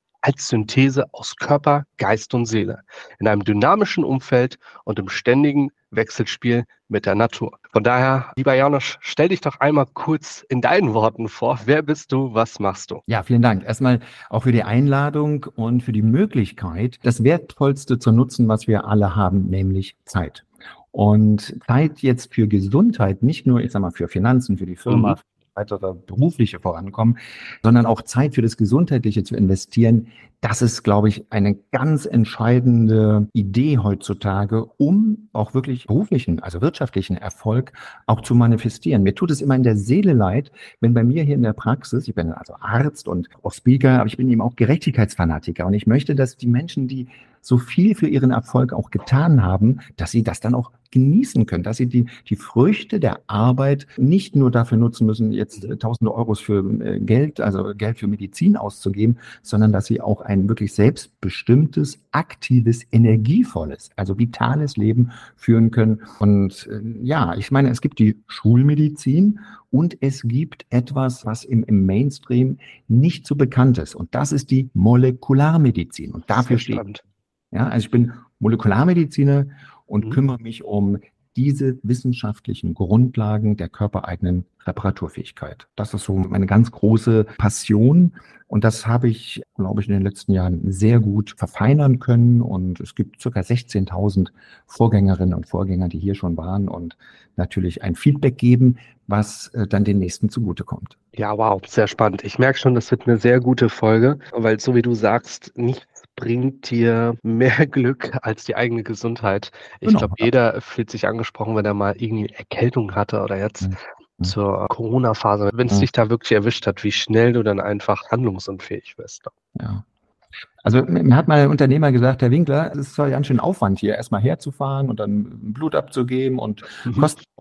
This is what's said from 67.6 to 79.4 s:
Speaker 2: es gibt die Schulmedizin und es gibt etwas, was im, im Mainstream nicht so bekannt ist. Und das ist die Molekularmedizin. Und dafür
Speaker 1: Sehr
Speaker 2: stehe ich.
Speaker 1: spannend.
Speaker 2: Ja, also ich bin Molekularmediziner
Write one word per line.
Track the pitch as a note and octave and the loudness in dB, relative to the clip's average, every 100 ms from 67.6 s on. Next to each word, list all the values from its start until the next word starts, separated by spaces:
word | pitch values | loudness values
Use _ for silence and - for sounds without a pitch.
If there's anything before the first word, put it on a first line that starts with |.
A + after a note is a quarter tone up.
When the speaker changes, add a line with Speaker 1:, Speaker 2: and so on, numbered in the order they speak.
| C#3 | 0
Speaker 2:
es | A#2+ | 0
gibt | C#3 - | -4 2
die | G#2+ - - | 2 2 -6
Schulmedizin | - A2 A#2+ C#3+ D3+ D3+ D3 - D3+ G3+ G#3 - - _ | -4 2 4 4 2 0 -2 -2 2 2 0 -8 -20 _
und | B2+ E3+ - | -2 0 -2
es | C3+ C3+ | -4 -4
gibt | A#2 B2 D#3+ - - | -4 -4 -4 -8 -4
etwas, | B2 B2 C#3+ C3 B2 A2 | -2 -2 -2 -4 -4 -8
was | A2+ - | -10 -2
im, | A#2+ | -2
im | A2+ G#2 F#2+ | 2 2 2
Mainstream | G2 C#3 C3 - B2 C3 C#3 - - - | 2 0 -4 -4 0 0 -2 -12 -14 0
nicht | A#2 D#3+ - - | 2 2 0 -4
so | C#3+ | -2
bekannt | C3 B2+ C3 A#2+ | 0 4 2 2
ist. | D2 - | -2 -10
Und | F2 | -8
das | - C#3 | -4 -2
ist | C#3+ C3 | -4 0
die | C3 C3 | -2 0
Molekularmedizin. | - G2+ B2 C3 B2+ - C3+ D3+ E3 C3+ G2 E2+ - - | 0 4 4 4 0 -2 2 2 4 2 0 -4 -10 -14
Und | - - | -12 -4
dafür | G#2 - A#2 | -2 0 -2
Speaker 1:
Sehr | |
Speaker 2:
stehe | - A2 | -2 -6
ich. | |
Speaker 1:
spannend. | G2+ G#2 _ _ _ _ _ | -8 -16 _ _ _ _ _
Speaker 2:
Ja, | - A2+ | -4 -2
also | A#2 G2+ | -2 0
ich | |
bin | A#2+ A#2+ - - - | 2 0 -2 -20 -4
Molekularmediziner | G#2+ A2+ A2+ G2+ E3 F3 D3+ - C#3+ C#3+ | -2 0 2 2 2 2 0 0 2 2